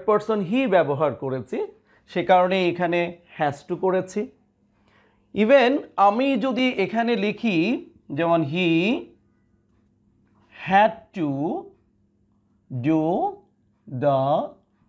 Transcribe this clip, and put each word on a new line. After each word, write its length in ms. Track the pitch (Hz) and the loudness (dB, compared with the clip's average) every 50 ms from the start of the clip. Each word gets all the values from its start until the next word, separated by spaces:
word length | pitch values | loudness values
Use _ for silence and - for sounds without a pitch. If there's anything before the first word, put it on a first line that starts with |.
| - | 0
পারসন 320 | 220 208 208 214 - 220 208 196 160 | 0 0 0 0 -2 -4 -4 -2 -2
he 120 | 214 262 269 233 185 | -2 -2 0 2 2
ব্যবহার 380 | 180 156 139 147 135 156 147 117 - - | 2 2 2 0 0 0 -2 -2 -4 -6
করেছি, 360 | 135 127 131 107 - - 269 427 - - _ _ _ _ _ _ _ - | -6 -6 -6 -8 -8 -8 -8 -8 -8 -10 _ _ _ _ _ _ _ -6
সে 100 | 185 175 180 | -6 2 4
কারণে 260 | 185 180 180 185 190 190 180 175 | 6 6 6 4 2 0 0 0
এখানে 300 | 170 175 180 170 170 175 170 170 175 - _ _ - | 0 -2 -2 0 0 0 -2 -2 -6 -12 _ _ -6
has 200 | - 160 147 139 - - - | -4 -4 -4 -4 -6 -8 -8
to 60 | 180 165 190 | -8 -4 -2
করেছি। 360 | 190 185 185 180 185 - 208 214 262 - _ _ _ _ _ _ _ _ _ _ _ _ _ _ _ _ _ _ _ - 196 214 | -2 0 -2 -4 -4 -6 -8 -8 -8 -10 _ _ _ _ _ _ _ _ _ _ _ _ _ _ _ _ _ _ _ -2 0 4
Even 280 | 214 277 277 240 240 277 302 - - - - 196 202 | 6 6 6 6 4 2 0 -4 -6 0 2 2 4
আমি 200 | 202 233 262 277 269 220 190 | 4 2 0 0 0 0 -2
যদি 200 | 269 240 233 254 254 254 - 190 | -2 -2 0 0 -2 0 -2 -4
এখানে 280 | 175 214 226 233 233 240 202 196 | -2 -2 -2 -2 0 0 0 0
লিখি 320 | 208 214 - - 226 190 160 165 208 254 339 - - _ _ _ _ - 139 | -2 -4 -2 -2 0 0 2 0 0 -2 -4 -6 -12 _ _ _ _ -4 -2
যেমন 220 | 165 170 170 170 156 135 151 | 0 2 2 2 0 0 -2
he 160 | 180 185 170 165 165 180 208 262 339 - - - _ _ _ _ _ _ _ _ _ _ _ _ _ _ _ _ _ _ _ _ _ _ _ _ _ _ _ _ - - - | -2 0 2 2 2 2 0 -2 -2 -6 -12 -20 _ _ _ _ _ _ _ _ _ _ _ _ _ _ _ _ _ _ _ _ _ _ _ _ _ _ _ _ -16 -4 2
had 260 | 185 196 208 226 220 - - _ _ 196 | 4 4 4 4 2 -2 -12 _ _ -6
to 120 | 165 147 139 139 143 175 277 381 403 - - _ _ _ _ _ _ _ _ _ _ _ _ _ _ _ _ _ _ _ 131 123 117 147 | -4 -4 -2 -4 -4 -4 -6 -6 -10 -12 -20 _ _ _ _ _ _ _ _ _ _ _ _ _ _ _ _ _ _ _ -10 -6 -2 0
do 140 | 160 156 156 160 180 240 349 403 392 403 _ _ _ _ _ _ _ _ _ - 139 127 139 | 0 0 0 0 -2 -2 -2 -4 -6 -8 _ _ _ _ _ _ _ _ _ -14 -8 -2 0
the 160 | 143 139 135 135 139 151 185 285 294 - - _ _ _ _ _ | 0 0 0 0 0 0 -2 -2 -6 -10 -18 _ _ _ _ _